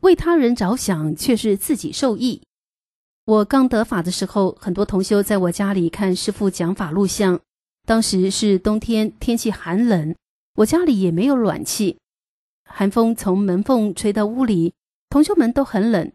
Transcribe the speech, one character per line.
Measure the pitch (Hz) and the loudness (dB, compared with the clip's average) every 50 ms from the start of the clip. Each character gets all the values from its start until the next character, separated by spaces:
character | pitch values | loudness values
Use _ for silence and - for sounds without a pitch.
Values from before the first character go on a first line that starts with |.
为 | - 381 349 | 6 4 4
他 | - - 330 339 | 4 4 2 2
人 | 330 262 233 240 | 4 4 2 2
着 | - 208 180 226 | 2 0 -2 0
想， | 262 - - - 156 156 156 156 | -2 -2 -2 -2 -2 -2 -4 -4
却 | - - - 247 | -2 0 0 0
是 | 220 - 220 196 | 2 2 0 0
自 | 196 - - 302 | 0 0 -4 -4
己 | 208 - - - | -4 -4 -8 -6
受 | - - 262 214 | -2 -2 -2 0
益。 | - 240 254 196 - _ _ _ _ _ _ _ _ _ _ _ _ _ _ _ _ _ | 0 -2 -4 -4 -6 _ _ _ _ _ _ _ _ _ _ _ _ _ _ _ _ _
我 | - 220 214 208 | 2 2 2 2
刚 | - - 269 262 254 | 2 2 2 2 2
得 | - 214 226 | 2 0 -2
法 | - - 185 170 | 0 -2 -4 -4
的 | 180 | -4
时 | 180 - 196 | -4 -4 -6
候， | 190 - 208 196 185 - _ | -4 0 0 0 0 -2 _
很 | - 202 180 | -6 -6 -2
多 | 180 208 | -2 -2
同 | - 208 185 | -2 0 -2
修 | 190 - 214 202 202 | 0 2 0 0 2
在 | - 214 | 0 0
我 | 196 180 175 | 0 0 0
家 | 175 - 202 196 202 | -2 -2 -2 -2 0
里 | 190 170 | 0 -2
看 | 165 - - 208 190 185 | -2 -2 -2 -2 -2 -2
师 | 185 - - 202 | -2 -4 -6 -4
父 | - 208 196 | -2 -2 -2
讲 | 185 - 175 165 - | -2 -2 -4 -4 -2
法 | - 196 156 | -4 -6 -4
录 | 151 190 202 | -2 0 0
像。 | 185 - - 208 190 180 170 _ _ _ _ _ _ _ _ _ | 0 0 0 0 0 0 -2 _ _ _ _ _ _ _ _ _
当 | - 226 226 | 0 0 0
时 | 220 - - 185 185 190 | 2 0 0 0 0 0
是 | 196 - - 208 196 185 | 0 0 2 2 2 2
冬 | - 214 214 | 2 0 -2
天， | 220 - - 226 220 214 220 - _ | -2 -2 -2 -2 -2 -2 -2 -4 _
天 | - - 233 | -4 -2 -2
气 | 226 - 226 | -2 -2 -4
寒 | 190 - - 165 170 196 240 | -6 -6 -6 -4 0 0 2
冷， | 240 208 170 151 156 165 _ _ _ _ _ _ _ _ | 2 2 0 0 -4 -6 _ _ _ _ _ _ _ _
我 | - 214 | 0 2
家 | - 302 339 | 2 2 2
里 | 359 320 254 196 | 2 2 2 2
也 | 190 180 | 2 0
没 | 170 165 208 | 0 2 2
有 | 277 277 | 2 2
暖 | 254 226 190 - - - | 2 0 0 -2 -4 -6
气， | - - - 214 180 - _ _ _ _ _ _ _ _ _ _ _ _ _ _ _ | -8 -4 -2 -2 -2 -4 _ _ _ _ _ _ _ _ _ _ _ _ _ _ _
寒 | - - 202 196 | -4 -2 -2 0
风 | 190 233 233 226 226 | 2 2 2 2 0
从 | - - 202 180 | -2 -2 -2 0
门 | 196 202 196 180 180 208 | 0 0 0 0 0 0
缝 | - 269 240 214 208 170 | 0 0 0 0 -2 -4
吹 | - - 208 202 | -2 -4 -2 0
到 | 220 208 | 0 -2
屋 | 208 226 254 262 | -2 -2 -2 0
里， | 226 214 170 165 175 _ _ _ _ _ _ _ _ | 0 2 0 0 -2 _ _ _ _ _ _ _ _
同 | - 277 302 | 2 2 2
修 | - 415 | 4 2
们 | 349 254 233 | 2 2 2
都 | 240 285 269 | 2 0 -2
很 | - - 196 202 233 | 0 -2 -2 0 2
冷。 | 226 180 151 - | 2 0 0 -4